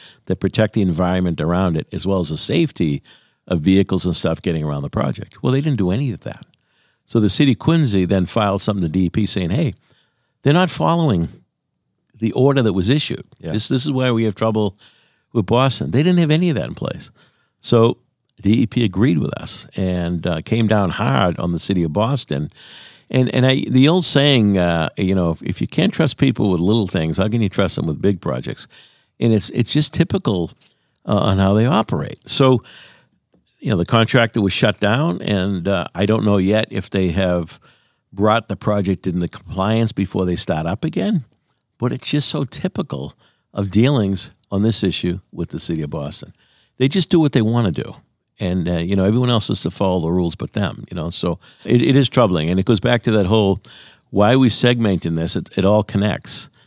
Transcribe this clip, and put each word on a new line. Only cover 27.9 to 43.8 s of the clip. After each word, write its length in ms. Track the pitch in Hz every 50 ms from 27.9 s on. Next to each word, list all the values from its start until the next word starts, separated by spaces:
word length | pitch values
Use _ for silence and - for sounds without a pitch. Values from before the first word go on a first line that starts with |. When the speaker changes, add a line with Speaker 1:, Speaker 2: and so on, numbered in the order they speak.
| 76 -
Speaker 1:
big 200 | - 98 101 87
projects? 480 | - - 64 62 64 - - - - - - - - - _ _ _ _ _ -
And 140 | - 117 113
it's, 180 | 104 - -
it's 220 | - - 120 - -
just 200 | 147 151 - -
typical, 600 | - 165 - - 190 - - 104 90 85 80 - _ _ _ _ _ _ _ _ _ -
uh, 120 | - 110
on 220 | 101 - - 98 95
how 160 | 98 95 101
they 120 | 107 110
operate. 540 | 123 170 208 220 - - - - - - - _
So, 360 | - - - 139 131 131 107 - - - - - - - _ _ _ _ _ _ _ _ _ _ _ _ _
you 120 | - -
know, 60 | 113
the 80 | 87 85
contractor 560 | - - 113 113 107 - 131 117 113 - 117
was 120 | 101 98 -
shut 260 | - - 110 101 -
down, 420 | - 101 107 131 151 170 175 - -
and, 440 | - 104 98 92 98 98 90 82
uh, 220 | 98 98 90 82 - -
I 140 | 87 101
don't 180 | 98 107 113 107
know 120 | 107 101
yet 300 | 101 92 95 104 110 113 -
if 180 | - 104 92 -
they 220 | - 98 95 90
have 480 | 80 92 95 92 90 87 82 78 - - _ _ _ _ _ _ _ _ _ _ -
brought 340 | 98 101 107 107 117 110
the 100 | - 104
project 520 | - - 110 104 104 98 92 95 - - 95
into 180 | 85 90 87
compliance 640 | 82 - - - - 80 92 92 104 110 113 113 107
before 340 | - - 101 92 - 101 92
they 120 | 90 90
start 300 | 82 - - 90 78 80
up 180 | 82 92 - -
again. 400 | 160 - - 185 202 226 165 127 - _ _ _ _ _ _ _ _ _ -
But 140 | 117 123 -
it's 160 | 127 - -
just 200 | - 147 143 -
so 160 | - 151 147
typical 720 | 120 - 143 - 185 - - - 139 - 135 135 143 - _ _ _ _ _ _ _ -
of 200 | - 101 98 85
dealings 580 | 101